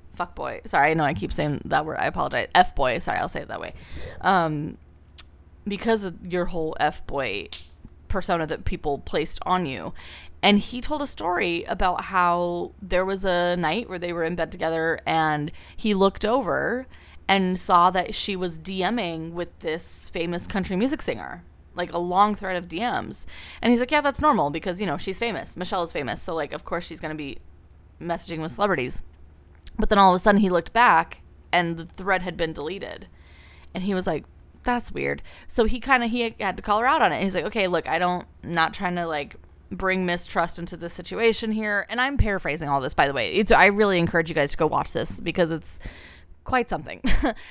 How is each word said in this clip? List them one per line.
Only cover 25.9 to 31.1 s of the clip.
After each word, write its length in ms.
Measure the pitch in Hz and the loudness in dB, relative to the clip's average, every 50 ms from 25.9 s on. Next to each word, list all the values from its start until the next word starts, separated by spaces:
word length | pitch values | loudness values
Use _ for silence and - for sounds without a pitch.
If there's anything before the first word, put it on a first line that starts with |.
famous. 280 | - 175 143 117 104 - | -4 -4 -4 -4 -4 -4
So, 140 | - - 165 | -4 -4 -4
like, 180 | 165 147 139 | -4 -4 -6
of 120 | - 151 - | -6 -10 -8
course 200 | - 185 170 170 | -6 -6 -6 -6
she's 160 | - 165 139 | -8 -10 -10
gonna 140 | - 156 156 | -10 -8 -8
be 240 | 151 147 139 - - - - - - - - - - - - - - | -8 -8 -10 -10 -12 -14 -18 -20 -20 -20 -20 -20 -20 -20 -20 -18 -10
messaging 400 | 151 175 170 170 - - 170 156 | -6 -6 -6 -6 -6 -8 -8 -6
with 100 | 160 160 | -6 -6
celebrities." 500 | - - 202 208 185 147 123 - - - - - - - - - - - - - - - - - - - | -4 -2 0 0 2 0 -2 -2 -4 -6 -8 -10 -12 -20 -20 -20 -20 -20 -20 -20 -20 -20 -20 -12 -4 0
But 100 | - - | 2 4
then 100 | 214 202 | 6 8
all 140 | 196 190 | 8 8
of 40 | 180 | 6
a 20 | 185 | 6
sudden 220 | - 220 202 196 | 6 6 6 6
he 100 | 208 185 | 6 4
looked 220 | 180 170 165 - | 4 2 0 2
back 480 | - 233 240 233 175 160 - - | 2 4 6 6 6 4 2 0